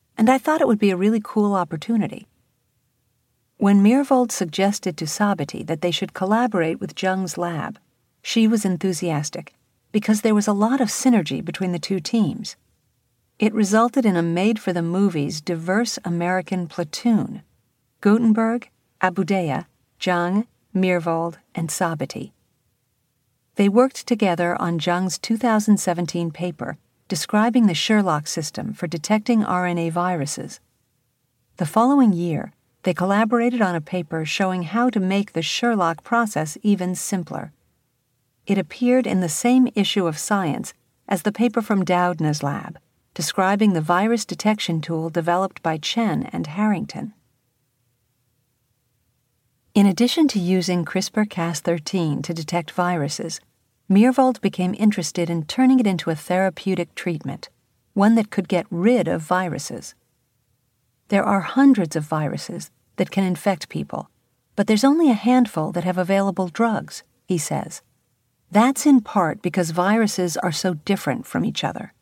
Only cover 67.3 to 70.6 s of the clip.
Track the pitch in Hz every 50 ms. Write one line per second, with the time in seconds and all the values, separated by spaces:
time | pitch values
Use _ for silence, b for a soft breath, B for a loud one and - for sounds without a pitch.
67.3 | 185 165 - - 151 135 - 156 - - - _ _ _ _ _ _ _ _ _
68.3 | _ _ _ _ - 202 226 262 277 - - 302 277 254 214 - - - 143 156
69.3 | 165 - - 175 156 190 175 160 160 175 180 190 214 226 226 208 - - 180 175
70.3 | 156 - - 180 151 -